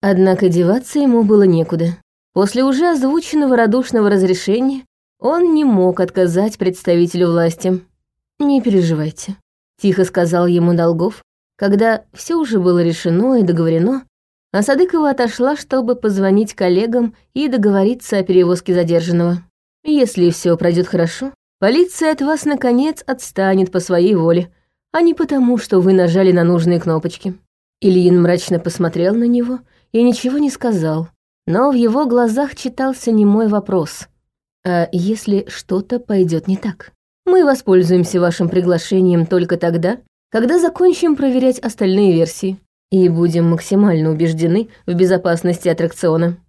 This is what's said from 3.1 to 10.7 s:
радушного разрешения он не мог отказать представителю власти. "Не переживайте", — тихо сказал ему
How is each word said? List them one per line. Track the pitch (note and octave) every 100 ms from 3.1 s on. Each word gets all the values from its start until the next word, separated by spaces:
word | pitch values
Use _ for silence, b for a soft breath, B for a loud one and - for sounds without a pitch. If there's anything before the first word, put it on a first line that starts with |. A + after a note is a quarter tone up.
| D#4+ D#4+ D4+ C#4 A#3+
радушного | A3+ A#3+ B3 A#3 G#3
разрешения | G3+ F#3 F3+ - G#3+ C4 C4+ - _ _ _
он | A#3 E4 F4
не | D#4
мог | C#4+ G3+ F#3 F3+
отказать | F3+ F#3+ F3+ E3+ G#3 G#3+
представителю | F#3 F#3 - E3+ F3 F3 F3
власти. | E3+ E3 E3 F#3 F#3 F3+ _ _ _ _ _
"Не | C#4+ C#4
переживайте", — | B3 G3 E3+ D#3 D#3 - - G3 _ _ _ _
тихо | G3+ F#3 F#3
сказал | - F3 F3 F3
ему | F3 E3+